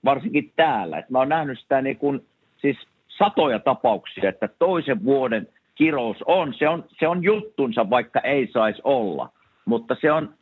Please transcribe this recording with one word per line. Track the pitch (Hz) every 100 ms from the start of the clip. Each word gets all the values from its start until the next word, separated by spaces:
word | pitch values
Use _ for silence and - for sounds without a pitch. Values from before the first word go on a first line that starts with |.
varsinkin | 135 135 180 147 - -
täällä. | 160 120 87 80
Et | -
mä | 127
oon | 131
nähnyt | 156 147 127
sitä | _ 135
niin | 135 131
kuin, | 143 139 _ _ _ _
siis | 143 127 - _ _
satoja | - 202 196 151 110
tapauksia, | - 131 123 98 - - 98
että | - 104 _
toisen | 175 175 143 117
vuoden | 107 139 127 113 - _ _
kirous | - 156 147 117 101 -
on, | 180 156 120
se | 151
on, | 165 - -
se | 160
on | 175
juttunsa, | 175 214 214 - 135 113 104
vaikka | 123 117 127
ei | - 143 120
saisi | 123 107 104
olla. | - 135 104 73 60 _ _ _
Mutta | - 117 117 127
se | 160
on | 156 151 -